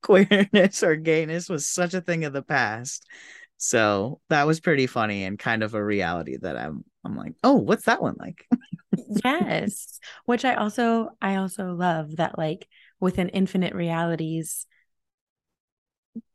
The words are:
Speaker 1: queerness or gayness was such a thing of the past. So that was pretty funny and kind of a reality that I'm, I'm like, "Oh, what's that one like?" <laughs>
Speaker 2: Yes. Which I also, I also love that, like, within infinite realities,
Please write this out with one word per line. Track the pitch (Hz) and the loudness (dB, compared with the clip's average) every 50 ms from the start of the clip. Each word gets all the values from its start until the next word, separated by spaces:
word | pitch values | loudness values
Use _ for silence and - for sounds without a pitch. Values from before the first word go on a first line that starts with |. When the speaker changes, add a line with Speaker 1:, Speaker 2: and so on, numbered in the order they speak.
| - | 4
Speaker 1:
queerness | - 208 190 196 - 208 190 202 - - 208 185 202 - - 214 | 6 8 8 8 6 6 4 4 4 6 6 6 4 4 2 2
or | 180 156 | 2 2
gayness | 156 160 160 156 160 160 151 160 175 175 - | 2 2 2 2 2 2 0 -4 -6 -4 -4
was | 185 143 - - | -6 -4 -4 -4
such | - 180 180 170 180 | -2 -2 -2 -2 -2
a | 185 | -4
thing | 175 - 170 165 160 | -4 -2 -2 -2 -2
of | 147 135 | -4 -4
the | 139 - | -6 -4
past. | - 156 135 120 104 107 113 123 139 - - - _ - - - - - - - - _ - | -2 0 0 0 0 -2 -6 -8 -10 -12 -12 -14 _ -20 -20 -20 -20 -20 -20 -20 -20 _ -8
So | - - - 113 110 104 104 98 101 123 151 - _ - | -4 0 2 4 4 4 4 2 0 -2 -4 -10 _ 0
that | 160 147 143 | 2 2 4
was | 151 160 160 | 4 2 2
pretty | - 180 156 139 131 | 2 2 2 2 0
funny | 123 - 123 110 107 101 98 95 | 0 0 -2 -2 -2 -2 -4 -6
and | 95 101 104 | -6 -8 -6
kind | - 127 113 110 107 | -4 -2 -2 0 -2
of | 107 110 | -2 -2
a | 107 104 | -2 -2
reality | 104 104 101 90 82 87 85 82 69 65 - | 0 0 0 0 0 -2 -4 -6 -8 -8 -8
that | - 90 71 | -8 -8 -6
I'm, | 57 62 78 76 - - - _ _ - | -6 -6 -8 -10 -12 -14 -16 _ _ -12
I'm | - 71 | -10 -10
like, | 55 - 80 - - - | -10 -10 -12 -8 0 2
"Oh, | 247 285 | 4 4
what's | 208 110 127 214 - - | 4 4 2 0 0 2
that | - 175 - - | 0 0 0 0
one | 113 - - | -4 -6 -6
like?" | - - 170 - - _ 240 | -12 -14 -16 -18 -4 _ -2
<laughs> | - - - - - _ _ - - - - 208 220 - | -2 -2 -6 -16 -16 _ _ -4 -4 -4 -4 -4 0 0
Speaker 2:
Yes. | 247 285 339 - - - 160 - 208 - - - - - - - - - - _ | 0 0 0 0 -2 -2 -2 -4 -4 -6 -8 -12 -18 -20 -20 -20 -20 -20 -8 _
Which | - 240 240 - | -2 0 0 2
I | 254 240 | 0 0
also, | - 208 214 208 - 240 233 226 226 220 220 - _ - | 0 -2 -2 0 0 2 2 2 2 0 -2 -6 _ -4
I | 196 196 | -2 -2
also | 190 190 185 - - 190 180 175 | -2 -2 -4 -6 -6 -6 -6 -4
love | 170 180 180 165 160 156 151 160 | 0 0 0 0 0 -4 -6 -4
that, | 160 165 - - - | -2 -2 -2 -2 -2
like, | 160 156 156 - - - _ _ _ _ _ _ | -4 -4 -4 -6 -10 -18 _ _ _ _ _ _
within | 185 180 - - 180 175 | -2 0 0 0 -2 -2
infinite | - 190 190 185 - 190 185 - - | 0 0 0 2 2 0 0 0 -2
realities, | - 170 170 165 165 170 170 170 165 165 160 160 160 160 - - - - - _ _ _ _ _ _ _ _ _ _ _ _ _ _ _ _ _ _ _ _ _ _ _ _ _ _ _ _ - 226 - _ _ | -2 -2 -2 -2 -2 0 -2 -2 -2 -4 -4 -4 -6 -6 -8 -10 -10 -12 -14 _ _ _ _ _ _ _ _ _ _ _ _ _ _ _ _ _ _ _ _ _ _ _ _ _ _ _ _ -18 -18 -18 _ _